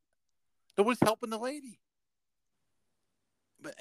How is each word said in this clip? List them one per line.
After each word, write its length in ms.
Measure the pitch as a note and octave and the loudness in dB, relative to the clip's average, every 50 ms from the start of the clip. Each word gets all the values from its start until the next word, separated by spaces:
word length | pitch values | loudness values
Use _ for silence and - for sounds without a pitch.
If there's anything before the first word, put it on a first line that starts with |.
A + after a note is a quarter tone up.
| _ _ _ _ _ _ _ _ _ _ _ _ _ _ _ - | _ _ _ _ _ _ _ _ _ _ _ _ _ _ _ 2
Nobody's 220 | G3+ A#3 B3+ - | 2 2 4 4
helping 280 | - G#3+ A3 - A#3+ A3 | 4 2 2 2 -2 -6
the 100 | A3+ G#3+ | -6 -6
lady. 400 | A#3 B3+ D4 D4+ C4+ B3 F#3+ - _ _ _ _ _ _ _ _ _ _ _ _ _ _ _ _ _ _ _ _ _ _ _ _ _ _ _ _ _ _ _ _ _ _ _ _ | -6 -6 -8 -8 -12 -16 -20 -20 _ _ _ _ _ _ _ _ _ _ _ _ _ _ _ _ _ _ _ _ _ _ _ _ _ _ _ _ _ _ _ _ _ _ _ _
But, 120 | - D#3 - - | -16 -16 -14 -14